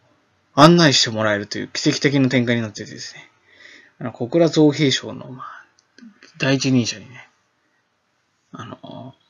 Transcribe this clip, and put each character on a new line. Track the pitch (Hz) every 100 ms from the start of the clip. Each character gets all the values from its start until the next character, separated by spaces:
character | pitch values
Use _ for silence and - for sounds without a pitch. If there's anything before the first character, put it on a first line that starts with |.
| _ _ _ _ _ 135
う、 |
案 | 156 175
内 | 156
し | -
て | 120
も | 110
ら | 107
え | 104
る | 101
と | 104
い |
う | 101
奇 | - 151
跡 | 135
的 | 143 139
な | 127
展 | 131 120
開 | 117
に |
な | 107
っ |
て | 101 80
て |
で | -
す | -
ね、 | - - _ _ _ - - _ -
あ |
の、 | 131
小 | - 123
倉 | 170 160
造 | 160 151
兵 | 139 139
廠 | - 110
の、 | - -
ま | 127
あ、 | - - - _ _ _ - _ - -
第 | 135 135
一 | 135
人 | 131 110
者 | 101
に | 98
ね、 | 120 - _ _ _ _ _ _ _ _ _ _ _ _
あ | -
の、 | - - - - 127 - _